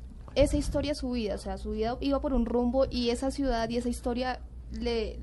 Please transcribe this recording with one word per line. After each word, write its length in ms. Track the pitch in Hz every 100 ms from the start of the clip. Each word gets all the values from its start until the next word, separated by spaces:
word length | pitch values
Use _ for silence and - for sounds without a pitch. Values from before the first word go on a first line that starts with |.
| - - - 254
esa 220 | 285 294
historia 340 | - 294 285
a 40 | 285
su 160 | 262
vida? 240 | 247 208 196
O 20 |
sea, 180 | 202 190
su 140 | 214
vida 240 | 214 226 254
iba 180 | 277 269
por 140 | 285
un 120 | 254 226
rumbo 400 | 240 247 262 262
y 180 | 247 233
esa 220 | 233 269
ciudad 380 | 269 269 226 226
y 80 | 240
esa 100 | 240
historia 520 | 240 247 240 254 - - - - 220
le, 400 | 233 233 202 -